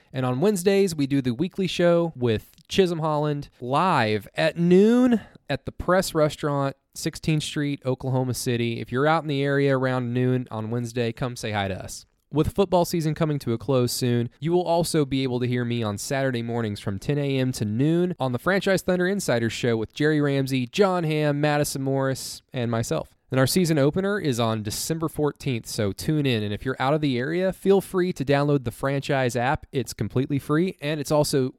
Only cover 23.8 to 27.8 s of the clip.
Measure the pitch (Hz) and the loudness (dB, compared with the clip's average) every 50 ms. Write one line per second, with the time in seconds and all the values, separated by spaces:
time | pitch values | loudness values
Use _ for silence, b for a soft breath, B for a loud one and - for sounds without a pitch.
23.8 | 135 147 139 185 190 196 208 196 160 147 120 117 117 113 110 110 101 107 - - | 4 4 2 0 0 -2 -2 -2 -2 -2 0 0 0 0 -2 -2 -4 -6 -6 -6
24.8 | - - 160 165 165 151 - - 147 143 - - - 139 123 113 - - - - | -6 -4 -4 -4 -4 -4 -2 -2 -2 -2 -2 -4 -4 -4 -4 -4 -6 -6 -4 -2
25.8 | 107 98 95 - - - 156 151 143 135 120 107 107 104 104 - - 131 127 - | -2 -2 -2 -4 -2 -2 0 0 2 0 0 0 -2 -2 -4 -4 -4 -6 -4 -2
26.8 | 131 131 151 156 151 143 123 120 127 151 165 180 185 190 175 - - 190 196 190 | 0 0 0 0 0 0 0 -2 -2 -2 -2 -2 -2 -2 -2 0 2 4 4 4